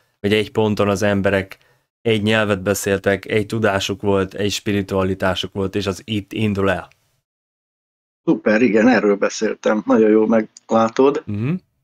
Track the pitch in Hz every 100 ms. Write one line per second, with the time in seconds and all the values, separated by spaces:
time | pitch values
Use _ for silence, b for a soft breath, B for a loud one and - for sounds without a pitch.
0 | _ - 101 107 104 113 107 104 101 95
1 | 107 101 98 98 95 - _ _ _ _
2 | 117 113 104 110 104 98 95 98 101 95
3 | 101 98 - 110 104 113 107 98 - 98
4 | 101 98 92 - 101 - - 101 95 95
5 | 95 95 95 87 92 104 95 104 98 90
6 | - 107 - - 107 98 98 90 - _
7 | _ _ _ _ _ _ _ _ _ _
8 | _ _ - 151 113 107 120 107 117 110
9 | 104 101 104 - 107 - - 107 - 120
10 | 107 110 110 113 107 - - 113 113 -
11 | 135 - - 104 127 180 _ _